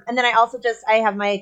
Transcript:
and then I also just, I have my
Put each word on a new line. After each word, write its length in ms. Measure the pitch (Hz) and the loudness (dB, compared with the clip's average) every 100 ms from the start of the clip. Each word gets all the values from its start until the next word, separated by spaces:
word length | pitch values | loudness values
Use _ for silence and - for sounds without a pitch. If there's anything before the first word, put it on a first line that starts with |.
| - | -6
and 80 | 247 | -2
then 80 | |
I 80 | 240 | 2
also 260 | 233 233 240 | 2 2 0
just, 240 | 240 226 - | -6 -4 0
I 60 | |
have 220 | 220 220 202 | 2 2 -2
my 200 | 202 202 | -4 -4